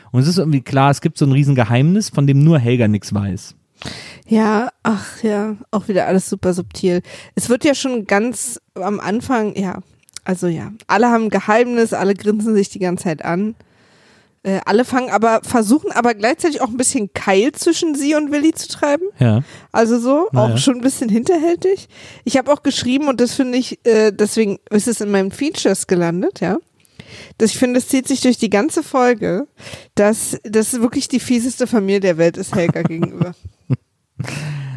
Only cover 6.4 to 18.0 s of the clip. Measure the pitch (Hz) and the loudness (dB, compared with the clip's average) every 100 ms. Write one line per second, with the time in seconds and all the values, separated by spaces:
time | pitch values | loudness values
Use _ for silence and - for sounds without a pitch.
6.4 | 185 180 - - 185 175 - - - - | -2 -2 -6 -4 -2 -2 -4 -14 -14 -8
7.4 | - 254 302 262 269 247 190 196 240 220 | -2 0 2 0 -2 -4 -2 0 0 -4
8.4 | - - _ - 185 208 - 208 - 240 | -8 -12 _ -8 -6 -4 -4 -4 -2 -2
9.4 | 214 - 190 185 - _ _ - - 180 | -2 -4 -6 -8 -14 _ _ -12 -6 -4
10.4 | 180 165 - 220 - 202 240 233 214 196 | -4 -4 -8 -14 -2 2 4 2 0 -2
11.4 | - 220 247 233 226 - 190 196 208 214 | 2 2 2 0 0 0 -2 -2 -2 -2
12.4 | 220 214 202 202 185 180 185 151 - 175 | 0 0 0 -2 -4 -2 -4 -4 -4 -4
13.4 | 214 - _ _ _ _ _ _ _ _ | -4 -8 _ _ _ _ _ _ _ _
14.4 | 190 190 - 202 254 254 254 208 226 226 | -4 -4 2 2 2 -2 0 2 4 2
15.4 | - 247 208 302 392 - 240 208 220 320 | 2 0 4 2 2 0 0 2 0 0
16.4 | 349 285 247 240 254 262 202 - - 190 | -2 -2 -2 -2 -2 -2 -4 -4 0 2
17.4 | 262 - 339 330 339 285 | 2 0 0 0 0 0